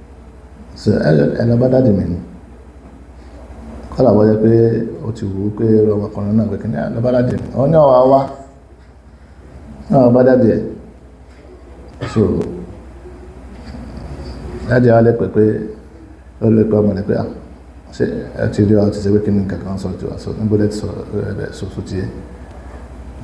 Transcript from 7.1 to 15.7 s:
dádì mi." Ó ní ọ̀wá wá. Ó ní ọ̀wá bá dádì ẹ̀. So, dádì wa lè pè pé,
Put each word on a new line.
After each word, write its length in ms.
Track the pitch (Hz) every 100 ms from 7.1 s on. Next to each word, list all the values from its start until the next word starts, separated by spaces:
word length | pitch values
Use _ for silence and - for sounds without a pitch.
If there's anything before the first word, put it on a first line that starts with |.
dádì 220 | 123 123 -
mi." 120 | -
Ó 160 | - 139
ní 60 | 160
ọ̀wá 220 | 143 127 131
wá. 100 | 135 - - - - - - - - - - - - - - - -
Ó 100 | -
ní 40 | 135
ọ̀wá 140 | 120
bá 80 | 123
dádì 240 | 127 123 113
ẹ̀. 120 | - - - - - - - - - - - - - - - 120
So, 140 | 113 92 87 87 87 90 - - - - - - - - - - - - - - - - - - - -
dádì 240 | 123 123
wa 120 | 117
lè 100 | 117
pè 140 | 117 95
pé, 160 | 107 107 110 -